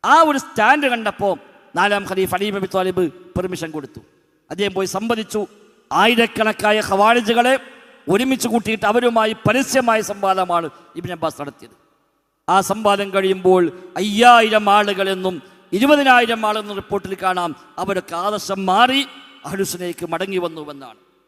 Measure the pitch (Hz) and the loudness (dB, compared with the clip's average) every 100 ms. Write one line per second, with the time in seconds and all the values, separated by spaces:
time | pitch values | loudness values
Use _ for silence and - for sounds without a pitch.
0 | 202 302 320 277 - - 220 294 285 240 | 4 4 4 2 -4 0 2 2 2 -2
1 | 214 - 202 165 - - _ 165 202 202 | -4 -4 -4 -4 -8 -20 _ -2 0 0
2 | 190 190 190 185 208 196 190 190 185 185 | -4 -4 -2 -2 -4 -4 -4 -2 -2 -2
3 | 170 - - 180 185 180 165 156 139 - | -2 -4 -10 -8 -6 -8 -10 -10 -12 -20
4 | _ _ _ _ _ 170 202 185 190 190 | _ _ _ _ _ -6 -4 -2 -4 -4
5 | 226 226 214 214 196 - _ _ _ 147 | -4 -4 -4 -6 -6 -10 _ _ _ 2
6 | 214 233 233 - 214 - 208 214 208 196 | 4 4 0 0 -2 0 0 0 0 2
7 | 214 240 214 233 247 262 - - - _ | 4 4 2 2 2 0 -4 -20 -20 _
8 | - 190 254 262 233 226 208 220 208 233 | -2 0 0 -2 0 -2 -2 -2 0 2
9 | 240 226 220 220 - 233 269 262 240 220 | 2 2 0 -2 0 0 0 0 2 0
10 | 202 202 196 190 180 170 165 - - 165 | -2 -4 -2 0 0 -2 -2 -12 -18 -14
11 | 175 170 160 - 143 - - _ _ _ | -12 -6 -8 -6 -14 -14 -20 _ _ _
12 | _ _ _ _ - 185 185 208 214 196 | _ _ _ _ 0 0 0 -2 0 0
13 | 202 190 190 190 185 185 170 - - - | 0 -2 0 2 4 4 2 -4 -14 -6
14 | 208 208 247 240 220 214 208 202 202 190 | -4 4 8 8 6 2 4 2 2 -2
15 | 190 190 185 175 - _ _ 190 277 294 | -2 -2 -4 -6 -14 _ _ 0 4 4
16 | 269 247 233 226 214 214 208 202 - 202 | 6 4 4 -2 -2 -4 -6 -12 -6 -8
17 | 190 190 190 185 170 147 - - 190 190 | -6 -6 -4 -2 -4 -8 -16 -10 -6 -6
18 | - 170 196 208 - 196 185 190 247 269 | -6 -6 -4 -6 -8 -6 0 2 2 2
19 | 269 - - - 143 190 196 175 180 170 | -4 -12 -20 -18 -12 -6 -6 -6 -10 -10
20 | 170 165 196 190 175 160 151 143 127 107 | -8 -6 -4 -4 -6 -8 -16 -16 -20 -20
21 | _ _ | _ _